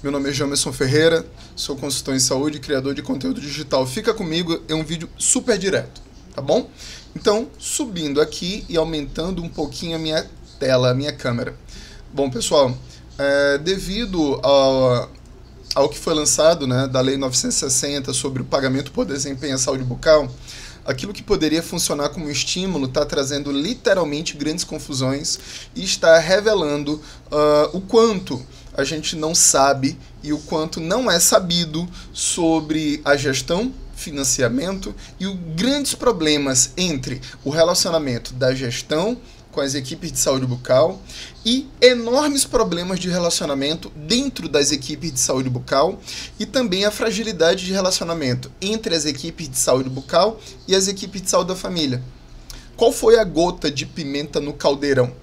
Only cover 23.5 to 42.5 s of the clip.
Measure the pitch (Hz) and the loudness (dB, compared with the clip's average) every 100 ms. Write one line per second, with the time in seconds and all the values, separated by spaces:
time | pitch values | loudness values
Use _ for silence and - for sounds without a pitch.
23.5 | 139 165 240 - 190 156 147 165 147 147 | -2 -2 -2 0 2 0 -2 -6 -6 -6
24.5 | 170 - 151 - 135 131 139 165 - - | -4 -6 -8 -8 -2 -2 -2 -4 -6 -8
25.5 | - - - 185 - 170 165 160 190 208 | -16 -14 -10 -4 2 8 8 8 4 4
26.5 | 208 151 147 143 151 - - - 147 151 | 2 2 -2 -2 -6 -8 -20 -4 2 6
27.5 | 147 151 180 190 226 226 196 190 139 - | 6 4 -2 2 6 6 2 -4 -8 -10
28.5 | - - - 139 156 151 165 156 170 - | -18 -10 -4 -2 -2 -6 -4 -2 2 4
29.5 | 143 139 135 135 - - - 151 147 - | 6 6 4 0 -2 -16 -14 -6 -6 -2
30.5 | 156 156 175 165 214 240 214 - 220 185 | -2 -2 -6 -2 0 2 4 4 4 2
31.5 | 175 165 156 180 - - - - - 165 | -2 0 -4 -6 -10 -14 -6 -4 0 2
32.5 | 160 151 156 151 147 143 143 135 131 - | 2 0 -2 0 -2 2 2 2 -2 0
33.5 | 175 254 262 - - - 143 135 - 120 | -2 -2 -6 -16 -12 -10 -4 -2 2 2
34.5 | 123 170 196 107 - - - 190 190 170 | 0 -2 -6 -8 -12 -16 -8 -8 -6 -6
35.5 | 160 240 285 277 - 262 196 156 147 139 | 0 0 0 -2 0 0 2 2 2 2
36.5 | 131 - - 180 139 127 123 - - 135 | 2 2 0 -2 -2 -6 -8 -10 -8 -2
37.5 | 156 165 180 190 165 143 117 - 123 131 | 4 4 4 2 0 0 -4 -6 0 0
38.5 | 131 131 123 - 151 202 240 - - - | 0 -4 -6 -2 0 0 -4 -10 -20 -10
39.5 | - 139 143 127 160 165 131 - 135 127 | -4 -2 -4 -6 -8 -6 -2 0 2 0
40.5 | 123 - 127 165 190 - - - - 220 | -4 2 4 4 0 -14 -16 -16 -6 0
41.5 | 254 - - 247 247 226 254 302 277 - | 0 -2 6 6 6 2 2 2 0 0